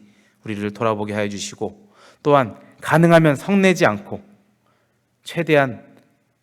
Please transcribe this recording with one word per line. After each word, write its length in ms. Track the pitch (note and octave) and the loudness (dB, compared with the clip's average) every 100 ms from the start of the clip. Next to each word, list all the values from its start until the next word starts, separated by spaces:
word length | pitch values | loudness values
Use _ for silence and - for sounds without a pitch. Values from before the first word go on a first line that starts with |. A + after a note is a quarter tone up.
| _ _ _ _ A2 | _ _ _ _ -12
우리를 260 | G#2 G#2 | -8 -8
돌아보게 420 | G#2 A#2 G#2+ G#2 | -4 -4 -4 -6
하여 160 | G#2 G#2 | -6 -6
주시고, 600 | G2+ - - C3 - _ _ _ _ | -8 -12 -10 -12 -12 _ _ _ _
또한 360 | D3 C#3+ A2+ - - - | 0 2 0 -6 -20 -14
가능하면 540 | - D#3 E3+ E3 D#3+ C3+ | -2 2 6 6 4 0
성내지 500 | - G3 F#3+ F3 - | -2 2 2 2 0
않고 380 | G#2 - G2+ - _ _ _ _ _ _ _ _ _ | 0 -10 -16 -18 _ _ _ _ _ _ _ _ _
최대한 640 | - E3+ D#3+ D3 C3+ G#2 - _ _ _ _ _ | -12 -6 0 2 2 -4 -18 _ _ _ _ _